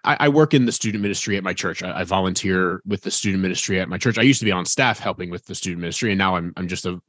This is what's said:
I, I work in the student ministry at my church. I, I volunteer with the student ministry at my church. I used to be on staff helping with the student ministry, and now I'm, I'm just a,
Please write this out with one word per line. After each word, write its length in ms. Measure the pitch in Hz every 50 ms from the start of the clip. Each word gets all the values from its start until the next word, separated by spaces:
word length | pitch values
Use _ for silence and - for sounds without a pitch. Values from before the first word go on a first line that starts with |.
| -
I, 120 | - 151 -
I 80 | 147 147
work 240 | 143 151 156 147 -
in 120 | 139 123
the 60 | 117
student 300 | - - - 113 104 104 101
ministry 340 | 101 98 - - 113 98
at 60 | 98 95
my 100 | 95 90
church. 300 | - - 92 85 - 92
I, 160 | 92 - -
I 40 | 90
volunteer 800 | 85 95 95 95 95 92 - - 95 92 92 92 87 87 92 -
with 160 | 98 101 98
the 100 | - 151
student 320 | - - - 104 95 95 95
ministry 360 | 92 87 - - - 98 92
at 100 | 92 78
my 80 | 90
church. 200 | 90 - 120 107
I 60 | 113 117
used 160 | 139 135 -
to 60 | 113
be 60 | 104
on 140 | 92 90 87
staff 320 | - - - 131 123 107
helping 320 | - - 107 87 - 90 87
with 160 | 87 87 -
the 100 | - 87
student 260 | - - 95 87 85
ministry, 300 | 85 85 80 - - 110
and 60 | 101
now 180 | 95 98 95 92
I'm, 180 | 87 85 87 80
I'm 100 | - 92
just 180 | 87 92 - -
a, 140 | 90 90 87 -